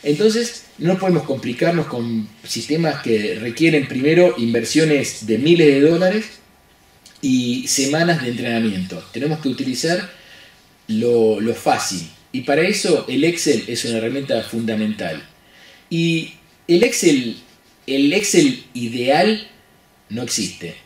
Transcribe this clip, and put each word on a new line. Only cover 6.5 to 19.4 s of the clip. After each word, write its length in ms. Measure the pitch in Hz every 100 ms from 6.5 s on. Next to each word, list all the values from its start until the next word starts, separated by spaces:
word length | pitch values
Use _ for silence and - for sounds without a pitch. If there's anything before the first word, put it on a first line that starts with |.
| _ _ _ _ _ - -
y 460 | 135 127 120 123 123
semanas 560 | - 135 156 170 165
de 60 | 123
entrenamiento. 760 | 117 120 113 113 92 92 87 -
Tenemos 280 | 127 147 156
que 100 | 135
utilizar 600 | 117 131 123 165 180 185 - - - - _ _ _ -
lo, 540 | 110 120 120 110 104
lo 120 | 113
fácil. 540 | 117 151 117 - 92 80 - _
Y 100 | 127
para 200 | 123 143
eso 440 | 185 202 190 147 -
el 160 | 135
Excel 400 | 160 175 156 113 107
es 160 | 117
una 140 | 120 113
herramienta 440 | 113 139 139 113
fundamental. 800 | 110 117 113 110 107 107 90 76 - _ _ - - - _
Y 460 | 165 165 165 160 - _ _ -
el 120 | 170
Excel, 540 | - - 175 139 117 107 - _ _ _ -
el 260 | 135 143
Excel 500 | 190 202 180 143 120 -
ideal 760 | 127 117 120 123 151 202 220